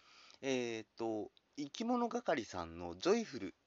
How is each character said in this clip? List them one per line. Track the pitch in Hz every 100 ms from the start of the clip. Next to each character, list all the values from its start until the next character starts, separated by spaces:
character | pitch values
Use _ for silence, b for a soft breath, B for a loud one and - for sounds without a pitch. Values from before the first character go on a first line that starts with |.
| B B B B
え | 135 131 120 113
ー | 107
っ | -
と、 | 113 110 95 - _ -
生 | 143
き | -
物 | 226 247 233
係 | 240 - 156 104
さ | 92
ん | 82 82
の | 87 87
ジ | 160
ョ | 233
イ |
フ | 208 131
ル | 95 -